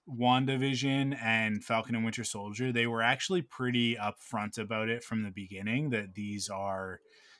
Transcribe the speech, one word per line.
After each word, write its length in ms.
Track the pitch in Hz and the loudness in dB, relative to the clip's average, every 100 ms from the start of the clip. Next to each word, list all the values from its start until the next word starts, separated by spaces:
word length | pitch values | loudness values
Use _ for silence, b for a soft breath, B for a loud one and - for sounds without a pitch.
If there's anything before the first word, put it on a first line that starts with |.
| - | -10
WandaVision 1120 | 120 123 127 135 135 135 127 139 135 139 135 | 0 4 6 4 2 2 2 2 2 0 0
and 400 | 113 113 110 104 | 2 4 2 0
Falcon 340 | - 113 110 117 | 0 0 0 0
and 100 | 113 | 0
Winter 180 | 110 | -2
Soldier, 480 | 110 107 101 104 127 | -4 -6 -8 -4 0
they 160 | 120 117 | 2 2
were 140 | 113 | 4
actually 400 | 117 135 - 185 | 4 4 2 0
pretty 540 | 139 - 123 123 117 113 | -2 -2 0 4 2 2
upfront 600 | 104 - - 113 104 113 | -2 -4 -6 -4 -4 -4
about 300 | 104 110 110 | -2 -2 0
it 160 | 117 | -2
from 200 | - 113 | -2 -2
the 80 | 107 | -2
beginning, 580 | 95 95 98 101 123 151 | -6 -10 -6 -2 0 0
that 240 | 113 98 | -2 -4
these 340 | 95 104 104 98 | -8 -6 -6 -6
are, 540 | 98 98 95 95 92 _ b b b | -4 -4 -4 -6 -10 _ b b b